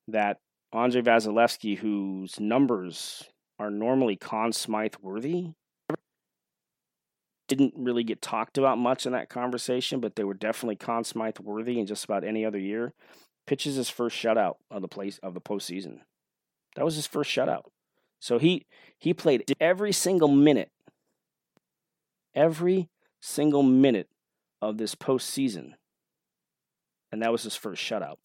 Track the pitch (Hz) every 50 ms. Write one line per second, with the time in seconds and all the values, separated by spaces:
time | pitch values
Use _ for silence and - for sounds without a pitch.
0 | _ - 110 107 104 104 - - _ _ _ _ _ _ - 113 120 123 123 123
1 | 117 120 117 117 110 107 104 113 117 117 - - - 107 101 98 107 107 104 101
2 | 98 98 95 95 95 90 - - 104 107 117 135 139 120 120 95 90 87 78 -
3 | - - - - - - _ _ _ _ _ - 107 104 104 104 110 120 131 135
4 | 131 110 98 - - - 113 110 113 117 107 - - - 107 107 110 104 - -
5 | 98 95 98 110 123 151 170 180 180 160 160 _ _ _ _ _ _ - 156 -
6 | _ _ _ _ _ _ _ _ _ _ _ _ _ _ _ _ _ _ _ _
7 | _ _ _ _ _ _ _ _ _ - 135 135 139 127 - 156 123 123 120 120
8 | 117 113 110 - - - 113 110 113 - - 139 135 135 117 117 123 123 131 127
9 | - 131 127 107 - - - 123 123 127 123 120 - - 123 127 120 - 143 131
10 | 117 104 - 113 104 98 98 95 107 110 113 - 123 117 104 - - - 117 117
11 | 110 - - 110 110 110 - - 98 104 101 110 113 123 123 117 104 98 104 -
12 | - - 104 98 82 104 110 110 110 110 104 98 95 98 104 113 120 - - _
13 | _ - - - _ _ _ _ _ - 143 135 - 147 139 131 120 - - -
14 | 120 113 - - - 113 110 113 101 90 - - _ - 107 101 92 87 - 98
15 | 98 101 95 - - 95 87 90 - - 104 98 - - 87 95 92 73 58 -
16 | _ _ _ _ _ _ _ _ _ _ _ _ _ _ - - 143 165 156 156
17 | 143 - - 147 147 - - 135 131 - - - - - _ _ _ _ _ _
18 | _ _ _ _ - - 120 117 143 175 180 - - _ _ - - _ _ _
19 | - 160 - - - 165 135 113 - - 147 - 156 165 185 185 208 208 185 -
20 | - 175 190 175 156 143 139 139 143 151 139 107 - - _ _ _ _ _ _
21 | _ _ _ _ _ _ _ _ _ _ _ _ _ _ _ _ _ _ _ _
22 | _ _ _ _ _ _ - 147 151 165 160 156 175 180 190 190 175 - _ _
23 | _ _ _ _ - - - - 147 151 143 143 139 131 127 131 139 139 113 95
24 | 85 _ _ _ _ _ _ _ _ _ _ - 104 107 107 110 110 104 - -
25 | - - 131 127 - - - 143 135 123 98 82 62 - - _ _ _ _ _
26 | _ _ _ _ _ _ _ _ _ _ _ _ _ _ _ _ _ _ _ _
27 | _ _ 113 110 113 117 117 113 - 104 - - - 107 85 - - - 113 101
28 | 80 71 76 -